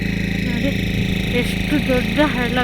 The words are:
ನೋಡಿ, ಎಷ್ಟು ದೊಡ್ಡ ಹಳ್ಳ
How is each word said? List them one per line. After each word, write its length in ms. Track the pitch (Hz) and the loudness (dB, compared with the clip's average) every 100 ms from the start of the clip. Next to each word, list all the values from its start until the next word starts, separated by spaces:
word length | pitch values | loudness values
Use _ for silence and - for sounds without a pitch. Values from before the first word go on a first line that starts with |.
| - - - - - | -2 -2 -2 -2 -2
ನೋಡಿ, 160 | - - - - - - - - 240 | 0 0 0 0 0 0 0 0 0
ಎಷ್ಟು 500 | 247 - - 294 262 | 0 -2 0 0 2
ದೊಡ್ಡ 320 | 247 214 285 | 0 0 2
ಹಳ್ಳ 340 | 302 262 240 247 | 2 0 0 0